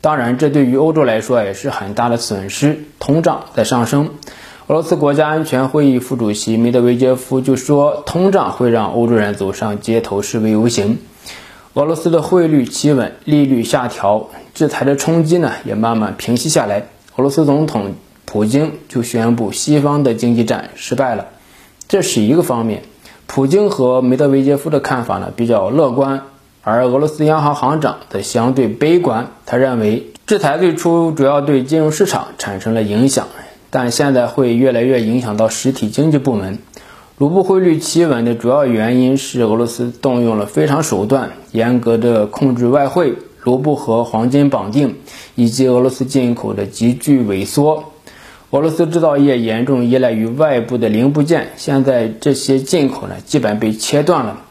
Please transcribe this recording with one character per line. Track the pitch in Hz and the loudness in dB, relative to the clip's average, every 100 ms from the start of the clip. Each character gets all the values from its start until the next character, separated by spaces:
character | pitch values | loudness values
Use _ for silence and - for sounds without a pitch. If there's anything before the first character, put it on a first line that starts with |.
当 | 156 151 | 0 0
然， | 120 127 | 0 0
这 | 151 | 2
对 | 147 | 2
于 | 127 131 | 2 2
欧 | 156 | 2
洲 | 160 | 2
来 | 131 110 | 2 0
说 | 107 123 | 0 0
也 | 101 | 0
是 | 98 139 | -6 -8
很 | - 98 | -8 -6
大 | 107 120 | -2 -2
的 | 117 | -2
损 | - 98 98 | -4 -6 -6
失， | - 143 151 - - | -2 -2 -2 -10 -10
通 | - 160 | -2 0
胀 | 170 - - | 0 -2 -6
在 | - | -4
上 | 110 123 117 | 0 0 0
升。 | 143 151 - - - - - - | 0 -2 -6 -20 -20 -20 -20 -2
俄 | |
罗 | 151 | -2
斯 | 165 170 | 0 0
国 | 143 | 2
家 | 143 151 | 2 0
安 | 156 | 0
全 | 151 127 131 | -2 -2 0
会 | 151 | 2
议 | 143 127 | 2 2
副 | 123 131 | -2 -4
主 | 110 | -2
席 | 107 - 113 | -2 -2 0
梅 | 120 | 2
德 | 123 | 2
韦 | 120 120 | 2 2
杰 | 131 | 2
夫 | 127 - 131 | 0 -2 -2
就 | 131 | 0
说， | 131 - 143 147 135 - | -2 2 2 2 0 -6
通 | 165 190 | 0 2
胀 | 190 104 | 2 -2
会 | - 123 | 0 0
让 | 113 101 | 2 0
欧 | 117 117 | 0 2
洲 | |
人 | 117 104 | 2 0
走 | 101 98 | -4 -6
上 | 98 110 101 | -4 -6 -6
街 | 117 113 | -2 -2
头 | 113 101 | 0 -6
示 | 101 117 | -4 -2
威 | 110 | 0
游 | 107 117 | 2 2
行。 | 117 101 120 - - - - - - - | 0 -2 -4 -8 -20 -20 -20 -20 -20 -8
俄 | - | -2
罗 | 147 | -2
斯 | 160 170 | 0 0
的 | 165 | 0
汇 | - 180 165 | 2 2 4
率 | 151 | 2
企 | 117 - 143 | 0 -2 0
稳， | 139 104 - - | 2 0 -6 0
利 | 147 | 2
率 | 139 127 | 4 2
下 | 110 143 123 | 0 -2 -2
调， | - 101 107 - - - | -2 0 0 -2 -18 -20
制 | - 151 | -2 -2
裁 | - 135 | 0 0
的 | 139 | 0
冲 | - 165 | 0 0
击 | 156 175 | 2 2
呢， | 143 - - | 0 -4 -8
也 | |
慢 | 107 113 113 | -2 0 0
慢 | 104 - | -2 -6
平 | - 120 | -4 -2
息 | 160 | 0
下 | 151 | 0
来。 | 110 101 - _ - - | 0 -2 -4 _ -12 -2
俄 | |
罗 | 139 | 0
斯 | 139 | 2
总 | 147 143 156 | 2 2 0
统 | 110 98 - - _ | -2 -6 -10 -18 _
普 | - 104 107 | -6 -2 0
京 | 139 156 147 - | 2 0 -6 -8
就 | 131 | -6
宣 | 113 120 117 120 | -2 -2 0 0
布 | 107 | -2
西 | 95 - 151 | -4 0 2
方 | 143 147 | 2 2
的 | 139 | 0
经 | 110 120 | 0 0
济 | 117 113 | 2 0
战 | 110 - - | -2 -6 -16
失 | - | -6
败 | 127 131 | -2 -2
了， | 107 92 - _ - - _ - | -2 -8 -20 _ -20 -20 _ -2
这 | 196 | -2
是 | 180 120 | 0 0
一 | 107 | 2
个 | 160 | 2
方 | 160 120 | 2 -2
面。 | 113 98 - - - - - | -2 -4 -10 -20 -20 -20 -8
普 | - 135 | -2 2
京 | 190 208 | 2 2
和 | 202 123 127 | 2 2 2
梅 | 127 127 | 2 2
德 | 143 | 2
韦 | 135 | 2
杰 | 135 143 | 2 0
夫 | 156 | 0
的 | 147 | -2
看 | - 127 | -2 -4
法 | 113 95 | -4 -6
呢， | 90 92 | -6 -4
比 | 117 | 0
较 | 110 95 | 2 2
乐 | 139 143 | 2 2
观， | 123 135 135 - _ _ _ | 0 -2 -4 -8 _ _ _
而 | - 113 | -2 0
俄 | 127 131 | 2 2
罗 | 151 | 0
斯 | 151 | 0
央 | 151 156 | 0 2
行 | 147 | 0
行 | 143 127 156 | 0 0 0
长 | 135 - - | -2 -4 -10
则 | 98 | -10
相 | 98 120 120 | -4 -2 0
对 | 131 117 | 0 0
悲 | 107 151 175 | 0 2 2
观。 | 170 113 123 - - | 2 -2 -6 -14 -4
他 | 123 | 0
认 | 135 120 | 0 0
为， | 104 113 - - - | 0 -2 -6 -18 -2
制 | 202 | 0
裁 | 196 156 | 0 2
最 | 180 160 | 0 0
初 | 170 170 165 | 0 2 0
主 | 156 | 2
要 | 135 143 | 2 2
对 | 139 139 | 2 0
金 | 127 160 | 2 0
融 | 156 | 0
市 | 151 190 | 0 -2
场 | 104 - - | -2 -8 -12
产 | - 95 | -10 -6
生 | 113 | -2
了 | 113 | -2
影 | 104 104 135 | 0 2 2
响， | 131 - - - - _ | 0 -6 -16 -20 -20 _
但 | 135 123 | -4 -2
现 | 120 143 | 0 2
在 | 131 117 | 2 0
会 | - 127 | 0 0
越 | 117 131 | 4 2
来 | 120 | 2
越 | 123 131 | 2 2
影 | 110 123 | 0 -2
响 | 113 104 | -2 0
到 | 110 | 0
实 | - - | 0 -4
体 | 131 107 | -2 -4
经 | 120 156 | 0 2
济 | 151 | 2
部 | 131 | 0
门。 | 110 95 101 - - - - - _ | -2 -4 -10 -14 -20 -20 -20 -20 _
卢 | 143 | 0
布 | 185 | 2
汇 | 185 190 | 2 2
率 | 180 156 | 2 0
企 | - 165 | 0 0
稳 | 170 123 | 2 2
的 | 117 113 | 0 0
主 | 117 | 0
要 | 139 | 2
原 | 139 113 113 127 | 2 0 2 2
因 | 127 135 | 2 0
是 | - 127 | -2 -2
俄 | 113 113 | 0 0
罗 | 117 | -2
斯 | 117 120 | -4 -8
动 | 120 139 123 | -2 -2 0
用 | 117 110 | 0 0
了 | 104 | -2
非 | - 151 | 0 0
常 | 143 | 0
手 | 151 98 | 0 -2
段， | 107 135 107 - - | 0 0 -2 -12 -6
严 | 113 113 123 | -2 0 0
格 | 117 113 | 2 2
的 | 120 113 104 | 2 2 0
控 | - 139 | 0 0
制 | 120 120 | 2 2
外 | 143 139 | 2 2
汇， | 180 156 - - - | 0 0 -2 -12 -6
卢 | - 127 | -2 0
布 | 147 | 0
和 | 143 - 113 | -2 0 -2
黄 | 117 113 120 | 0 -2 0
金 | 139 143 | 2 2
绑 | 131 98 | 0 -2
定， | 123 135 - - - - | 0 -2 -4 -18 -20 -12
以 | - 117 | 0 0
及 | 117 131 | 2 2
俄 | 123 | 4
罗 | 127 | 2
斯 | 127 | 0
进 | 131 139 123 117 | -2 0 0 -2
口 | 107 | -6
的 | 101 101 | -6 -8
急 | - 117 | 0 0
剧 | 123 - 139 | 0 0 2
萎 | 107 95 | 2 -2
缩。 | 98 - 147 156 - - - - - - _ | -2 2 2 0 -6 -20 -20 -20 -20 -20 _
俄 | 139 | -2
罗 | 160 | 0
斯 | 156 165 | 0 0
制 | 165 | 2
造 | 160 143 | 2 4
业 | 143 123 | 4 2
严 | 113 113 | 0 -2
重 | 127 131 | 0 0
依 | 120 127 | 2 2
赖 | 123 | 2
于 | 113 113 | 0 -2
外 | 127 156 127 | 0 2 2
部 | 110 123 | -2 -2
的 | 113 | 0
零 | 107 135 | 2 2
部 | 147 | 2
件， | 147 160 - - | 2 0 -2 -10
现 | - 139 | -2 0
在 | 135 123 113 | 2 0 -2
这 | 110 147 | -2 -2
些 | 135 - 135 | -2 0 -2
进 | 135 175 139 | 0 0 0
口 | - 95 | -4 -12
呢， | 92 | -14
基 | - 151 | -4 -2
本 | 110 107 | 0 -2
被 | 110 | -2
切 | 107 - 147 | -4 -2 0
断 | 151 165 | 2 0
了。 | 113 95 - | -2 -10 -18